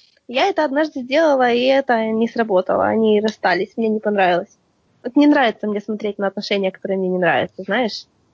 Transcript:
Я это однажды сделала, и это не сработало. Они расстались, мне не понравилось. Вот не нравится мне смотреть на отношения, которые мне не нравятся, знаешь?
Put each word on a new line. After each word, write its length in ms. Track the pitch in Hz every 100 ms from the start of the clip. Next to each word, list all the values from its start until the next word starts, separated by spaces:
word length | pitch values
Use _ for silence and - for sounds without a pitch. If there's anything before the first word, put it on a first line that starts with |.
| _ _ -
Я 180 | 247 381
это 180 | 349
однажды 380 | 302 269 311 294
сделала, 480 | 247 277 320 269 247
и 80 | 240
это 420 | 254 269 269 233 220
не 160 | 220 226
сработало. 580 | 233 220 185 185 190 196
Они 340 | 214 220 208
расстались, 520 | 214 - 196 180 202 -
мне 120 | 226
не 100 | 214
понравилось. 560 | 214 202 185 175 202 _ _ _ _ _
Вот 140 | 247 285
не 100 | 294
нравится 400 | 294 240 202 214
мне 140 | 208
смотреть 380 | 208 214 214 202
на 100 | 196
отношения, 420 | 196 - 202 190
которые 280 | 185 - 190
мне 100 | 185
не 100 | 185
нравятся, 440 | 175 135 - -
знаешь? 420 | 190 208 233 - - _ _